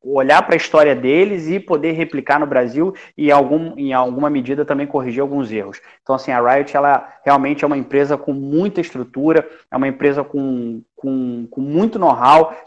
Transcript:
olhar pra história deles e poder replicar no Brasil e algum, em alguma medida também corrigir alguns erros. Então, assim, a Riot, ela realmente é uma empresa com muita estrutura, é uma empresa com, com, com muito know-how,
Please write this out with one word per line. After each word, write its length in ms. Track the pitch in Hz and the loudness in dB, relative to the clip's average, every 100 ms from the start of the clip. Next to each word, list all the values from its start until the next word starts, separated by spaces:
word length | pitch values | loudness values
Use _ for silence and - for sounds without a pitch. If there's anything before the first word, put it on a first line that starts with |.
| 127 | -4
olhar 400 | 139 135 160 185 | 0 4 4 4
pra 120 | 165 | 0
história 360 | - 160 151 | 2 4 4
deles 540 | 127 127 156 202 190 156 | 4 2 2 2 0 -4
e 140 | 190 | -6
poder 320 | 196 156 160 | -2 -2 -2
replicar 440 | 160 165 139 131 143 | -2 -4 -6 0 0
no 80 | 147 | 2
Brasil 480 | 131 123 131 180 190 - - | 0 0 0 -2 -4 -16 -2
e 140 | 147 | 4
algum, 420 | 143 135 151 165 143 | 4 4 0 -2 -6
em 140 | 139 | -4
alguma 360 | 131 127 123 147 | -2 -2 -2 -2
medida 360 | 143 123 139 143 | -2 -4 -4 -2
também 200 | 139 143 | -2 -2
corrigir 360 | 143 127 120 | -4 -4 -4
alguns 280 | 139 143 117 | -4 -4 -4
erros. 300 | 110 98 - - _ | -6 -8 -14 -20 _
Então, 120 | - | -4
assim, 160 | 131 - | -4 -2
a 120 | 123 | 0
Riot, 340 | 120 139 143 143 | 2 2 0 0
ela 320 | 143 131 - - | 2 0 -2 -6
realmente 400 | 139 143 135 147 | 2 2 2 -2
é 40 | 147 | -2
uma 100 | 143 | -2
empresa 400 | 120 139 143 143 | -2 0 0 -2
com 160 | 147 | -4
muita 480 | 139 139 156 196 175 | -6 -2 -2 -2 -4
estrutura, 640 | 165 131 123 131 151 165 - - - | -8 -8 -10 -4 2 2 0 -14 -8
é 60 | 131 | -4
uma 100 | 135 | -4
empresa 340 | 135 143 139 | 0 0 0
com, 640 | 143 143 135 127 117 113 - | -4 -4 -4 -4 -6 -10 -14
com, 540 | _ 139 131 127 120 117 | _ -6 -4 -4 -6 -10
com 120 | - | -8
muito 360 | 139 156 226 226 | -2 0 0 0
know-how, 560 | 170 120 127 156 160 - | 0 2 6 6 4 -2